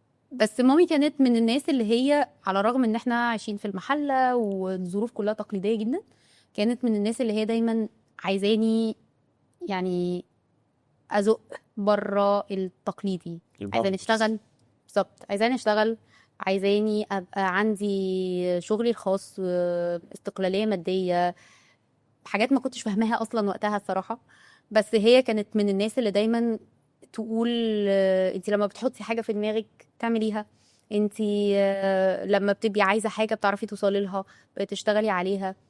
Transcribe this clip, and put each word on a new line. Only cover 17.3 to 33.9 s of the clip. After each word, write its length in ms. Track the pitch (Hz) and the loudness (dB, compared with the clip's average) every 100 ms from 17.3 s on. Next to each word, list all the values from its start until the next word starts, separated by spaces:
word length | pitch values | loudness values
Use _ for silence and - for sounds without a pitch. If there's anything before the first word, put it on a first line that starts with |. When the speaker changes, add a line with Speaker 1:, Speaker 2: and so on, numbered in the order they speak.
| - 190 185 | -2 0 2
Speaker 1:
عندي 1040 | 214 202 202 196 190 185 185 180 180 175 | 2 2 -2 -2 -2 -2 -2 -2 0 -2
شغلي 280 | - 214 233 | -2 -2 0
الخاص، 460 | 233 - 190 - - 185 180 175 175 175 175 - | -2 -2 -2 -4 -6 -2 0 0 -2 -2 -4 -8
استقلالية 520 | - - - 190 190 214 | -16 -10 -4 -2 0 0
مادية، 680 | 190 165 185 180 175 180 175 - _ _ _ _ _ _ _ - | -2 -2 -2 0 2 0 -2 -12 _ _ _ _ _ _ _ -6
حاجات 260 | 202 240 | -2 2
ما 80 | 269 | 0
كنتش 220 | 262 - | 0 -6
فاهماها 400 | 226 202 226 226 | -2 0 0 0
أصلا 280 | 220 233 202 | -2 -2 -2
وقتها 280 | - 208 208 | -2 -2 -2
الصراحة. 420 | 202 190 185 233 _ _ - - _ | -4 -4 -4 -10 _ _ -20 -20 _
بس 240 | 214 202 226 | 0 2 2
هي 260 | 214 254 | 6 6
كانت 260 | 254 214 208 214 | 6 0 -2 0
من 140 | 208 | 2
الناس 300 | 196 214 240 | 2 0 0
اللي 120 | 226 | 0
دايما 480 | 196 220 233 233 220 - _ _ _ - | 2 2 0 0 -2 -8 _ _ _ -16
تقول: 360 | - 220 226 233 240 226 214 202 196 190 185 185 190 | -12 -6 -2 -2 0 0 0 2 2 4 2 0 -2
"أنت 140 | 180 | -2
لما 160 | 202 202 | 0 0
بتحطي 380 | - 254 - | -2 -6 -6
حاجة 180 | 214 226 | -6 -4
في 120 | 220 | -4
دماغك 540 | 208 214 220 214 _ _ - | -2 -2 -2 -6 _ _ -6
تعمليها، 460 | 233 226 220 214 208 _ _ _ - | -2 0 0 -4 -8 _ _ _ -4
أنت، 220 | 208 208 - 214 208 202 202 | 0 0 0 -2 0 0 2
آه، 680 | 196 196 196 190 190 180 196 | 2 0 0 2 2 0 0
لما 260 | 202 202 | 2 2
بتبقي 280 | 202 220 202 | 0 -2 2
عايزة 280 | 190 214 214 | 2 2 -2
حاجة 260 | 202 220 220 | -2 -2 0
بتعرفي 300 | 202 196 214 | 0 -2 -6
توصلي 360 | 202 202 | -4 -2